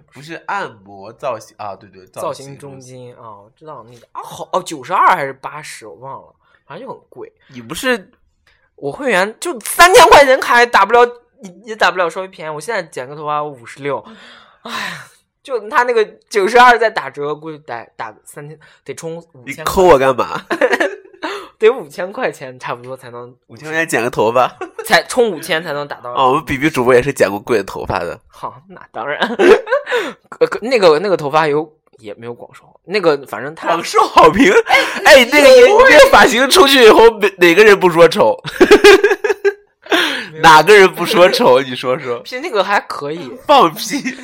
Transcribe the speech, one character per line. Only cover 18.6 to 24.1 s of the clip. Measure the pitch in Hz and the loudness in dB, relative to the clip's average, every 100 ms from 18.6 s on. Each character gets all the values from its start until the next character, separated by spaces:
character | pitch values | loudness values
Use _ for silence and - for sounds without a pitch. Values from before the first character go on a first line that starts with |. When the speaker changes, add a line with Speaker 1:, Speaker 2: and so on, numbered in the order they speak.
| _ _ | _ _
Speaker 2:
得 | - | -18
充 | 135 165 170 170 | -16 -14 -16 _
五 | 131 | _
千。 | 123 147 | -18 -10
Speaker 1:
你 | |
抠 | 156 185 | -6 0
我 | 180 139 | 4 4
干 | 135 120 | 2 -2
嘛？ | 98 - | -6 -8
Speaker 2:
<laughs> | - - 254 - 359 403 _ _ 320 403 - - | -10 -4 -2 -2 -6 -8 _ _ -14 -14 -16 0
得 | 214 | 0
五 | 254 151 | 0 -12
千 | - 185 | -12 -12
块 | 262 208 | -8 -10
钱 | - 135 127 | -10 -18 -16
差 | 151 | -12
不 | 120 | -12
多 | 127 | -14
才 | 131 123 | -18 -18
能 | 120 123 _ _ | -20 -20 _ _
Speaker 1:
五 | 120 | -20
千 | 151 | -10
块 | 160 | -6
钱 | 160 | -4
剪 | 127 | -4
个 | 120 | -4